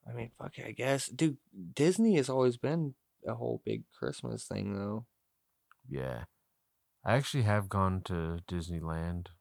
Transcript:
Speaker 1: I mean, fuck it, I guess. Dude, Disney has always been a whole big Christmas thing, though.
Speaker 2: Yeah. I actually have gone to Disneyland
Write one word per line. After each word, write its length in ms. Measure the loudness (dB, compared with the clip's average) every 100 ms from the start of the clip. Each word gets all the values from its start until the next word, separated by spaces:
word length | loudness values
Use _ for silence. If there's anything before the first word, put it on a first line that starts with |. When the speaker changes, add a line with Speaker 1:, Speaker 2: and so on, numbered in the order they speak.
| -10
Speaker 1:
I 60 |
mean, 180 | -10 -10 _
fuck 200 | -12 -10
it, 80 | -12
I 60 |
guess. 360 | -4 0 0 -2
Dude, 300 | 0 0 0 _ -16 -12
Disney 420 | 2 4 6 6 6
has 140 | 4
always 280 | 4 4 4
been 380 | 0 0 -2 -6 _ _ -6
a 80 | -4
whole 260 | -2 -4 -2
big 180 | -4 -6 -6
Christmas 480 | -6 -4 -6 -8 -6
thing, 280 | -4 -4 -4
though. 300 | -4 -6 -8 _ _ _ _ _ _ _ -10
Speaker 2:
Yeah. 360 | -6 -6 -6 -10 _ _ _ _ _ _ _
I 100 | 2 2
actually 280 | 2 2
have 260 | 4 2 2
gone 320 | 2 2 2 -2
to 340 | -2 -2 -4 -4
Disneyland 760 | -6 -4 -6 -4 -4 -4 -4 -8 -16